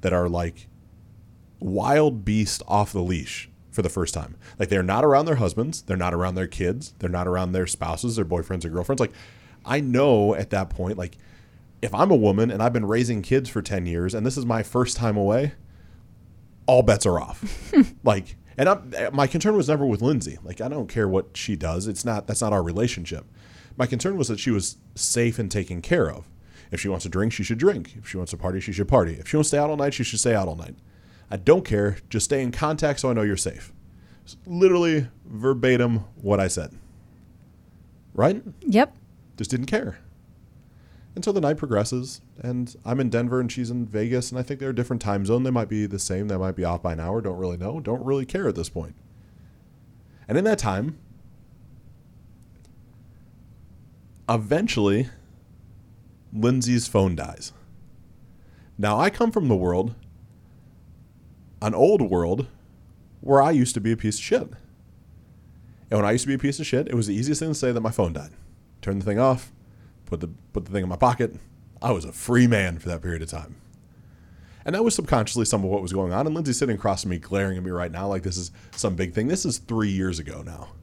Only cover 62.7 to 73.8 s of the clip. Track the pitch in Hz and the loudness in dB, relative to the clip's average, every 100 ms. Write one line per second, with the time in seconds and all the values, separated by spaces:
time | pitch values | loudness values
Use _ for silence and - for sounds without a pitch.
62.7 | - - - - - - 139 143 156 123 | -20 -20 -20 -20 -16 4 6 8 6 2
63.7 | - 107 113 107 - - 247 - - - | 0 0 0 0 -4 0 0 0 -14 -20
64.7 | - - - - - - - - - - | -20 -20 -20 -20 -20 -20 -20 -20 -20 -20
65.7 | - - 107 101 120 135 135 139 139 151 | -20 -2 2 2 2 0 -2 -2 -2 -2
66.7 | - - 123 104 101 131 147 160 147 131 | -2 0 -2 0 0 0 -2 -2 -2 0
67.7 | 120 113 113 87 78 73 - - - _ | 0 -2 0 -2 -2 -10 -18 -20 -20 _
68.7 | - - 98 98 104 131 127 - - - | -12 -6 -4 -2 2 2 2 -4 -20 -20
69.7 | - - - - 82 85 - - 104 87 | -20 -20 -20 -10 -8 -8 -12 -8 -8 -4
70.7 | 98 92 87 127 131 120 - - - - | -4 -4 2 2 2 -2 -4 -20 -20 -20
71.7 | - 120 101 76 - - 120 123 110 95 | -6 -2 -2 -4 -10 2 6 6 4 0
72.7 | 85 87 85 90 82 80 80 78 - - | -4 -6 -6 -4 -6 -6 -10 -12 -18 -20
73.7 | - | -20